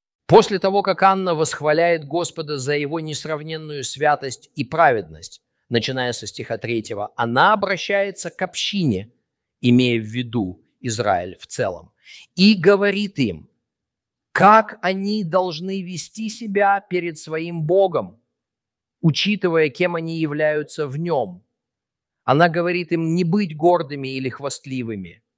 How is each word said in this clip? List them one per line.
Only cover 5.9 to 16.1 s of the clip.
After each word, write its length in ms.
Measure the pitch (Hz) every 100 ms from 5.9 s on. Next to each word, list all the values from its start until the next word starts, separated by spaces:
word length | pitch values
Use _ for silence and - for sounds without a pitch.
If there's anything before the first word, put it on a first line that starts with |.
| 131 123
со 120 | 117 104
стиха 300 | - 113 113
третьего, 560 | 117 117 107 104 104
она 380 | - 117 120 175
обращается 760 | 214 196 196 - 202 196 190 170
к 100 | -
общине, 720 | 185 - - 208 160 95 104 _ _ _ _ _
имея 380 | 123 123 123 117
в 40 |
виду 600 | 107 117 120 117 95 87 _ _
Израиль 560 | 123 110 104 92 90 92
в 100 | -
целом, 460 | - 107 87 - _ - - -
и 200 | - 196
говорит 640 | 208 170 202 202 196 208 170
им, 320 | 120 80 - _ _ _ _ _ _ _ _
как 460 | - 190 220 220 -
они 420 | 180 190 196 214
должны 600 | 175 185 185 156 185 196
вести 480 | 180 180 -